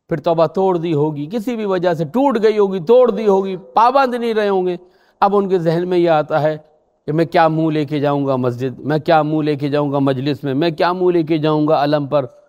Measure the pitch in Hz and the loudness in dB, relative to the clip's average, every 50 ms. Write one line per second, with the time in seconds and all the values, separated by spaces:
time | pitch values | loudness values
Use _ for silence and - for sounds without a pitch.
0 | _ - 170 147 - 175 165 165 160 - - 190 190 190 180 170 160 175 165 143 | _ -8 -8 -2 -2 0 2 2 0 0 0 0 0 0 0 -2 -2 -2 -2 0
1 | 147 156 151 143 147 156 202 240 202 254 240 220 214 196 190 180 170 180 170 151 | -2 -2 -4 -6 -8 -8 -8 -6 -6 -6 -6 -6 -4 -4 -2 -2 0 -2 -2 -2
2 | 165 139 - 247 277 277 226 233 202 220 220 208 202 196 190 190 156 220 233 254 | -4 -4 -2 0 0 0 2 2 2 2 2 2 0 0 -2 -2 2 4 4 6
3 | 254 233 202 208 220 202 190 196 196 196 190 185 - - - 208 226 247 262 277 | 4 4 2 0 0 2 2 2 0 -2 -6 -10 -12 -2 2 2 4 4 4 2
4 | 269 247 240 240 233 233 220 214 208 202 196 190 180 180 175 175 - _ _ _ | 2 0 -2 -4 -4 -2 -2 0 0 0 0 -2 -2 -2 -4 -6 -10 _ _ _
5 | _ _ _ _ 208 202 202 202 202 185 190 180 160 165 160 170 180 180 185 170 | _ _ _ _ 0 2 2 2 2 2 0 0 0 0 0 0 0 0 0 2
6 | 170 170 160 151 151 151 156 151 143 156 156 156 - _ _ _ _ _ _ _ | 2 2 2 2 0 0 -2 0 0 0 -2 -4 -10 _ _ _ _ _ _ _
7 | _ - 147 165 165 165 - 170 165 160 156 160 160 160 151 156 147 139 151 147 | _ -4 -2 -2 0 2 4 4 4 4 2 0 0 0 0 -2 -2 -2 -2 -2
8 | 143 143 143 143 139 135 135 127 127 127 120 120 131 131 123 - - 131 156 156 | 0 0 0 0 0 0 -2 0 -2 -2 -2 -4 -6 -8 -8 -8 -4 -4 -4 -2
9 | 147 170 165 156 147 151 156 156 151 151 151 139 147 143 139 147 147 143 139 143 | 2 2 2 2 2 2 -2 -2 -2 -2 -2 -2 -2 -2 0 0 0 0 0 0
10 | 135 139 131 127 135 147 135 123 - 139 131 139 165 170 156 160 180 170 180 185 | 0 0 0 0 -2 -4 -4 -4 -4 -4 -2 -2 -2 -2 0 0 -2 -2 0 0
11 | 180 180 175 170 160 147 170 156 147 156 156 151 151 151 160 135 143 147 151 147 | 0 0 2 0 0 0 -2 0 0 0 0 0 2 2 0 0 0 0 0 -2
12 | 143 131 147 147 131 120 - _ _ | -2 -2 -2 -2 -2 -4 -10 _ _